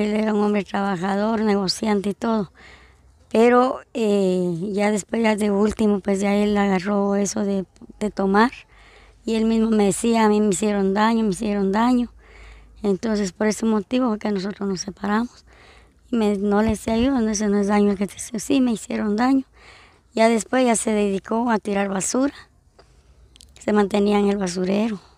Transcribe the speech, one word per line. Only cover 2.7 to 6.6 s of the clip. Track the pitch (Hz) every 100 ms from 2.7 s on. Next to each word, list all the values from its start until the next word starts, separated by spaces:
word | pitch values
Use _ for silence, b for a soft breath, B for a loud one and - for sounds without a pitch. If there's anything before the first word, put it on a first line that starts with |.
| B B B B _ _
pero, | 214 240 247 254 - -
eh, | 254 214 202 190 185 180 165 202
ya | 196 208
después, | 214 - 226
ya | 226 214
de | 208
último, | 196 214 202 214 202
pues | 202 196
ya | 202 202
él | 208
agarró | 208